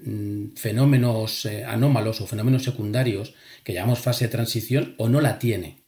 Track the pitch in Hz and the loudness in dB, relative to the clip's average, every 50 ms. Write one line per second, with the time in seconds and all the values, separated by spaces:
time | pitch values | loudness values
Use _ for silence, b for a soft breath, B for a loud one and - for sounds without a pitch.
0 | - 110 107 104 104 104 104 104 101 - - - - 110 104 120 135 143 139 127 | -8 -6 -6 -4 -4 -4 -6 -6 -8 -10 -10 -6 -4 -2 2 4 6 6 6 6
1 | 123 120 113 110 110 107 - - - 107 104 104 - 117 113 113 131 143 135 110 | 4 4 2 0 -2 -4 -6 -6 -6 -6 -6 -8 -6 -4 0 2 4 4 4 2
2 | 104 110 110 - 98 - 113 107 110 127 131 127 - 123 - - 107 104 107 127 | 2 0 -2 -4 -6 -6 -4 0 2 2 2 2 2 -2 -4 -4 -4 -2 0 0
3 | 131 123 101 101 107 - - B B B B B B - 90 87 95 123 120 - | 0 0 0 -2 -6 -10 -14 B B B B B B -6 -4 -2 0 0 0 0
4 | - 131 120 - 123 110 - 113 113 - - 113 - - 127 143 - - - - | 0 -2 0 0 0 -2 -2 -2 -2 -2 -2 -4 -2 0 0 0 -2 -2 -4 -2
5 | 110 117 127 147 156 135 127 - 120 113 104 92 87 101 - - _ | 0 2 4 4 4 2 0 0 0 -2 -2 -2 -4 -10 -14 -20 _